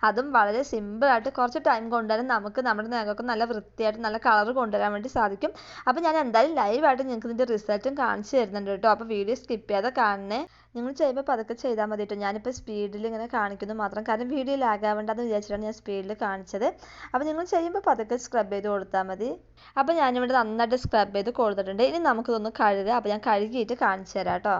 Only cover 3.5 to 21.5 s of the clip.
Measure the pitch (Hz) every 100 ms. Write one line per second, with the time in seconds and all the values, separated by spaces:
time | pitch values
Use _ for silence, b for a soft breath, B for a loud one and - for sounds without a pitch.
3.5 | 220 202 - 220 220 226 220 254 214 208
4.5 | 254 233 202 208 208 226 277 214 196 320
5.5 | - B B - 269 330 320 269 220 277
6.5 | 320 208 233 311 254 262 233 233 233 254
7.5 | 220 - 208 262 277 240 202 208 269 220
8.5 | 202 196 196 220 208 226 214 202 247 -
9.5 | 220 - 202 220 254 220 196 196 220 330
10.5 | b b 240 240 269 302 254 277 247 214
11.5 | 233 262 220 214 214 208 208 202 208 226
12.5 | 254 - 208 208 208 226 226 233 247 202
13.5 | 196 202 220 202 202 220 220 247 277 254
14.5 | 277 254 214 214 214 214 220 240 208 208
15.5 | 202 214 220 - 196 190 214 220 190 185
16.5 | 196 254 370 B B B 254 302 311 349
17.5 | 359 339 370 392 262 214 247 - 240 202
18.5 | 202 208 202 185 190 190 185 226 330 _
19.5 | - B - 269 330 269 247 247 254 220
20.5 | 220 233 247 - 226 202 202 202 240 226